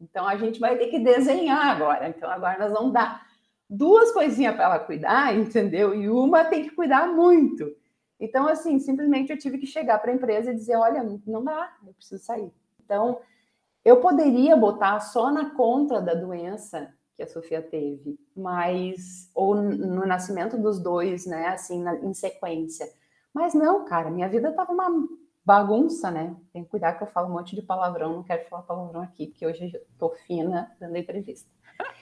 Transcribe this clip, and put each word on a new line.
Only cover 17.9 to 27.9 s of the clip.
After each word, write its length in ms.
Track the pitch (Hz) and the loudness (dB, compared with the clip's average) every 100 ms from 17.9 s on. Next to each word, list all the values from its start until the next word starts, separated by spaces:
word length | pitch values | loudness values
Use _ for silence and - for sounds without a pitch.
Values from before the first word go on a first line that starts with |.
| 143 147 147 _ - | -8 -12 -14 _ -12
mas, 920 | 190 175 175 185 185 185 185 - - | -6 -2 -2 -2 -4 -8 -14 -18 -10
ou 200 | - 190 208 | 0 2 2
n-, 200 | 208 208 | 0 -2
no 300 | 190 185 190 | -2 -2 0
nascimento 520 | 180 180 190 190 233 | -2 -2 -4 -4 -2
dos 200 | 214 196 | 0 0
dois, 440 | 180 175 180 180 180 | -2 -2 -2 -4 -6
né, 220 | 160 170 | -6 -4
assim, 340 | 185 - 175 | -6 -6 -6
na, 120 | 175 170 | -4 -4
em 160 | 196 | -6
sequência. 800 | 185 185 - 175 160 160 160 156 - _ _ _ | -6 -8 -6 -6 -6 -6 -10 -14 -16 _ _ _
Mas 220 | 285 339 | -4 0
não, 300 | 302 302 392 | 2 2 2
cara, 260 | - 170 160 | 0 -4 -2
minha 180 | 175 185 | -4 -2
vida 240 | 226 294 | -2 -2
tava 200 | 311 359 | -2 -2
uma 360 | 359 370 330 - - _ _ | -2 0 0 -2 -8 _ _
bagunça, 680 | - 202 202 214 320 - 196 | 4 4 4 2 0 -2 -6
né? 260 | 160 170 180 _ | -6 -8 -10 _
Tem 120 | 175 | -16
que 60 | 170 | -10
cuidar 240 | 208 170 | -4 -2
que 80 | 180 | -4
eu 40 | 208 | -6
falo 200 | 180 180 | -6 -4
um 40 | |
monte 220 | 175 175 | -6 -8
de 80 | 190 | -10
palavrão, 520 | 180 185 180 | -6 -2 -2